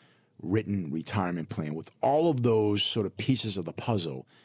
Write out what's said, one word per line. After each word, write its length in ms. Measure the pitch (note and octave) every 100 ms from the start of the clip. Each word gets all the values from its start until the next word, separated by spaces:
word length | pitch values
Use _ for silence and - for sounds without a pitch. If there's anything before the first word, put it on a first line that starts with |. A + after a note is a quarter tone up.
| - _ _ -
written 480 | E2 G#2 G#2 G2+ E2
retirement 560 | D2+ D#2 G#2+ F#2 F2 D2+
plan 260 | - D#2
with 160 | D#2 - -
all 280 | B2 D3 E3+
of 120 | C#3
those 400 | A#2+ A2 G#2+ G#2
sort 240 | - A#2 G2
of 100 | -
pieces 400 | G#2+ B2+ A2 G2
of 80 |
the 80 | E2
puzzle 540 | - - A2 E2 C2 - -